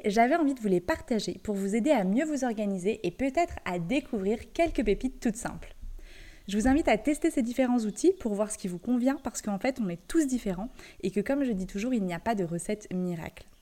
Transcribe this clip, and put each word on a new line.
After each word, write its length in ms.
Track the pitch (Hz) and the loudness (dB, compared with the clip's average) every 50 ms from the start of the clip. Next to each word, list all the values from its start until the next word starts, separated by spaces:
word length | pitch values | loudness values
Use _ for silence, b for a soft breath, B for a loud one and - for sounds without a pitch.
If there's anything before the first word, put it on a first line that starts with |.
| - | 0
j'avais 300 | 220 190 226 233 247 302 | 2 4 4 6 6 6
envie 200 | 339 320 269 277 | 4 4 2 2
de 40 | 254 | 0
vous 80 | 214 208 | 2 2
les 120 | 185 175 | 2 2
partager 600 | 180 - 320 320 - - 247 214 196 - 175 - - | 2 0 -4 -4 -2 -2 -2 -2 -2 -2 -6 -6 -4
pour 100 | - 208 | -4 -4
vous 220 | 196 196 196 196 | -2 -2 0 0
aider 160 | 233 208 294 | 2 4 4
à 120 | 302 240 185 | 4 4 4
mieux 220 | 185 196 247 320 | 2 2 2 2
vous 180 | 311 302 262 262 | 0 -2 -2 -2
organiser 640 | 254 226 214 214 202 196 185 170 196 226 - - | -2 -2 -2 -2 -2 -2 -2 0 -2 -2 -2 -2
et 60 | 175 | -4
peut-être 480 | 170 - 254 277 262 339 349 339 - - - | -2 -2 -2 0 2 2 0 0 -2 -6 -6
à 120 | - 180 175 | -4 -4 -2
découvrir 760 | 165 170 240 294 269 - - 214 190 196 220 233 - - | -2 0 0 0 0 -2 -4 -2 0 0 -2 -2 -4 -6
quelques 320 | - - 339 330 - - 254 | 0 0 0 2 2 0 2
pépites 360 | 214 196 196 - 254 - - | 2 2 0 0 -4 -4 -2
toutes 160 | - 240 196 | -2 -2 -2
simples. 400 | - - - - 165 - - - - - - - - B B B B B B B B B B | -2 -4 -8 -8 -10 -12 -14 -16 -14 -12 -12 -12 -12 B B B B B B B B B B
Je 100 | 190 208 | -2 2
vous 100 | 208 262 | 4 4
invite 200 | 262 302 330 302 | 4 4 6 4
à 100 | 226 - | 4 4
tester 320 | - 285 302 - - 330 | 4 2 0 2 2 0
ces 140 | - 294 233 | 2 2 0
différents 380 | 233 247 - 262 247 247 247 | 0 2 0 2 2 2 2
outils 320 | 220 214 185 - - 330 392 | 2 0 -2 2 4 4 4
pour 200 | 381 - 233 208 | 4 0 -2 0
voir 160 | 196 214 202 | 0 -2 -2
ce 80 | - - | -4 -6
qui 100 | - 190 | -6 -6
vous 120 | 180 175 | -6 -6
convient 400 | - 226 247 247 233 262 277 311 - | -2 0 0 2 4 2 2 0 -2
parce 200 | 262 - - - | -8 -8 -6 -4
qu'en 160 | 214 202 190 | -4 -2 0
fait, 200 | - 254 269 - | 0 0 0 0
on 100 | 226 180 | -2 -2
est 180 | 170 170 - - | -4 -6 -6 -2
tous 180 | - 330 311 | 2 2 2
différents 440 | 269 254 233 - 214 180 170 196 - B B B B B B - | 2 2 -2 -2 -2 -4 -4 -6 -8 B B B B B B -4
et 80 | 196 | -2
que 80 | - 208 | 0 0
comme 240 | 196 - 277 285 277 | 0 2 2 2 2
je 80 | 254 | 0
dis 160 | 226 185 185 190 | 0 -2 -4 -4
toujours, 260 | - 202 202 254 262 | -4 -4 -2 0 0
il 100 | 226 196 | 0 0
n'y 120 | 180 170 | 0 -2
a 40 | 170 | -2
pas 140 | - 233 233 | -2 -2 0
de 100 | 202 185 | 0 0
recette 480 | 165 170 170 - - 214 208 - - | -2 -2 -4 -4 -4 -6 -6 -6 -6
miracle. 540 | 185 180 180 180 175 165 156 - - - - - - - | -4 -2 -2 -2 -4 -4 -6 -10 -12 -14 -20 -20 -20 -20